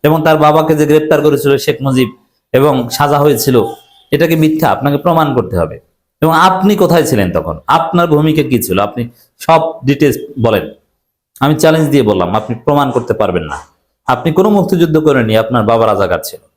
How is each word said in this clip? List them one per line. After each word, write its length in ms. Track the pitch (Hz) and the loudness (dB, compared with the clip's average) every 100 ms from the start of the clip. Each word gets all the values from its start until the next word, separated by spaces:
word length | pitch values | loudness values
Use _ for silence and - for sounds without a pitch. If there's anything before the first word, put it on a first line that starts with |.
| 151 | 2
এবং 120 | 160 160 | 2 2
তার 100 | 156 | 4
বাবাকে 280 | 151 156 156 151 | 4 2 2 0
যে 60 | 147 | 2
গ্রেপ্তার 340 | 151 151 156 147 | 2 2 2 2
করেছিল 260 | 143 143 135 | 0 0 0
শেখ 120 | - 123 | -2 -4
মুজিব 260 | 135 131 120 - _ _ _ | -2 0 -2 -6 _ _ _
এবং 180 | 127 147 131 120 - | 0 2 0 -4 -4
সাজা 220 | 143 143 | 0 2
হয়েছিল, 320 | 147 123 - 123 92 - _ _ _ | 2 0 2 0 0 -6 _ _ _
এটা 120 | 143 165 | -2 0
কি 60 | 165 | 2
মিথ্যা? 240 | 156 156 151 | 0 0 -2
আপনাকে 240 | 95 139 143 | -2 -2 -2
প্রমাণ 220 | 175 165 151 127 | 0 0 0 -2
করতে 180 | 90 90 | -2 -4
হবে। 160 | 80 - _ _ _ _ | -4 -6 _ _ _ _
এবং 100 | 156 160 185 | 0 2 2
আপনি 240 | 185 190 202 | 2 0 2
কোথায় 220 | 170 170 147 | 2 2 2
ছিলেন 180 | 117 92 82 | 0 -2 -4
তখন, 180 | 85 78 - | -6 -10 -2
আপনার 400 | 156 - 175 170 | 0 2 0 2
ভূমিকা 280 | 147 156 156 143 | 2 2 0 0
কি 80 | 123 - | -2 -2
ছিল, 100 | 92 104 | -2 -2
আপনি 140 | 120 120 _ _ _ | -6 -10 _ _ _
সব 200 | - 165 165 - 127 | 0 2 0 -4 -2
ডিটেলস 300 | 151 147 - - - 113 | 2 0 0 -8 -2 0
বলেন। 180 | 104 - - _ _ _ _ _ - | 0 -4 -16 _ _ _ _ _ -4
আমি 140 | 139 151 | -2 2
চ্যালেঞ্জ 240 | 160 160 147 | 2 2 2
দিয়ে 120 | 139 107 | 2 2
বললাম, 180 | 95 87 107 | 0 -2 -4
আপনি 140 | - 117 - | -6 -6 -2
প্রমাণ 220 | 147 135 123 | 0 0 -2
করতে 180 | 117 110 | -4 -2
পারবেন 240 | 101 87 78 | -2 -2 -6
না, 60 | 71 - _ _ _ - | -12 -16 _ _ _ -6
আপনি 200 | 123 165 | -4 -2
কোনো 160 | 156 208 208 | 0 2 2
মুক্তিযুদ্ধ 400 | 175 180 165 156 156 | 0 0 2 2 2
করেননি, 280 | 135 113 110 | 2 2 0
আপনার 180 | 110 120 107 | 0 -2 0
বাবা 140 | 113 113 | 2 2
রাজাকার 340 | 98 95 87 - | 0 0 -2 -6
ছিল। 140 | - _ | -16 _